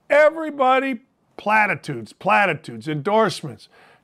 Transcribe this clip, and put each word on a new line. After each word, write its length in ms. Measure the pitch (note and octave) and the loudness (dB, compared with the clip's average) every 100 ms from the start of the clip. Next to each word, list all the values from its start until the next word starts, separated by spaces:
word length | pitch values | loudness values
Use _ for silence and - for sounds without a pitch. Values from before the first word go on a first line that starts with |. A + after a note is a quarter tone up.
| _ | _
everybody 920 | D4 D4+ D#4+ D#4 C#4+ B3+ C4 C4+ B3 _ _ _ - | 4 4 2 -8 0 2 2 0 -6 _ _ _ -10
platitudes, 760 | G3+ G#3+ G#3 E3 - A#2+ G#2+ | 0 2 2 -2 -6 -10 -12
platitudes, 760 | _ F#3 G#3+ G3 D3+ - A#2 C3 | _ 0 2 2 -2 -10 -12 -8
endorsements. 840 | D3+ C#3+ G#3+ G#3 - D3+ G#2+ - _ _ _ | -6 0 2 0 -2 -14 -16 -20 _ _ _